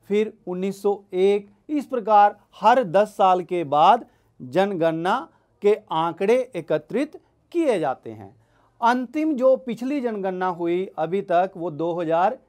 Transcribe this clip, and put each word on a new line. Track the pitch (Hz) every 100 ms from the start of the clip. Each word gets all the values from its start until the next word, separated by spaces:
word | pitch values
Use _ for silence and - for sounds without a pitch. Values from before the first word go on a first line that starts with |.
| _
फिर | 208 220 - -
उन्नीस | 180 196 196
सौ | 202 202 _
एक, | 185 190 208 202 _ -
इस | 294 226
प्रकार | 254 202 208 208 208 _ -
हर | 208 254
दस | 214 170 208
साल | - 190 185
के | 170 180 156
बाद | 147 170 233 - _ _ _
जनगणना | 131 143 196 190 165 160 175 233 320 _ _ _
के | 202 208 _
आंकड़े | 165 170 165 196 247 254 175
एकत्रित | 151 156 - 196 294 - _ _ _
किए | 339 320 208
जाते | 151 127 120
हैं। | 107 98 _ _ _ _ _
अंतिम | 233 247 247 311 311
जो | 269 262 262
पिछली | 262 226 254 294
जनगणना | 240 214 190 185 185
हुई | 175 170 175 190 -
अभी | 160 196
तक | 196 175 190 185
वो | 175
दो | 147 165
हज़ार | 170 165 160 190 262